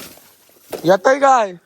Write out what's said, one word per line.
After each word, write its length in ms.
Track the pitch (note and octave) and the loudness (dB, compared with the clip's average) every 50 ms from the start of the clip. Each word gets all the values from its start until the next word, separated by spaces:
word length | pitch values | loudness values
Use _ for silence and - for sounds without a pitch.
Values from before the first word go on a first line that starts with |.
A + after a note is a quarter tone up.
| - - - - _ _ _ _ _ _ _ _ _ - - - D#3+ | -18 -20 -20 -20 _ _ _ _ _ _ _ _ _ -16 -12 -6 -2
येतंय 360 | D#3+ F#3+ G3 - C4 C4 C#4+ | 0 0 0 2 0 0 2
काय? 320 | C#4 C#4 C4 B3 A3 G3 F3+ E3+ _ | 2 2 2 2 0 -2 -6 -14 _